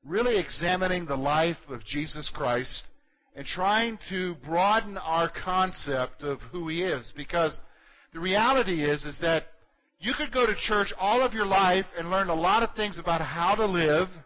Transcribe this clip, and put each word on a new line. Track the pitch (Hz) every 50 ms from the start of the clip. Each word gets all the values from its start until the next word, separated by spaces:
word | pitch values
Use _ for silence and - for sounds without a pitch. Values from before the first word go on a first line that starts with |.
| _
really | 131 170 208 240 247 233 196
examining | 170 - - - 165 175 185 185 185 185 180 180 170
the | 151 143
life | 131 135 143 147 156 165 170 165 - - -
of | 131 117 -
Jesus | - 139 147 151 151 - 151 143 -
Christ | - - 147 123 123 123 175 - - - - - - - _ _ _ _ _ _ _
and | - 139
trying | - - 175 185 196 208 220 233 233 220 202 - -
to | 190 185 185 180 170 147 -
broaden | 160 165 170 185 202 214 220 220 208 196 190
our | 175 165 160 165 170 165 - -
concept | - 185 185 185 185 185 - - - 143 139 131 127 127 - -
of | 147 143 139 120 117 113
who | 120 180 165 160
he | 160 165
is, | 185 185 160 131 117 - -
because | - 147 - 170 170 165 156 151 - - - - _ _ - - - - _
the | - 165
reality | 165 185 190 208 220 247 262 262 226 190 180 160 147
is, | 147 147 147 -
is | 147 139 -
that | 170 165 165 156 - - - _ - _ _ _ _ _ _ _
you | 160 220 254
could | - 302 -
go | - 262 247
to | 220 202
church | - - - 214 208 196 196 - -
all | 185 202 220 254 262
of | 247
your | 208 226 208
life | 196 196 190 190 180 180 190 190 - - 175
and | 165 170
learn | 185 190 196 175
a | 165
lot | 160 165 180 202 226
of | 233 220 -
things | 220 208 208 175 170
about | 156 170 170 160
how | 160 135 143 170 170 185 208
to | 208 226
live | 202 185 175 160 151 151 160 185 185 190 165 143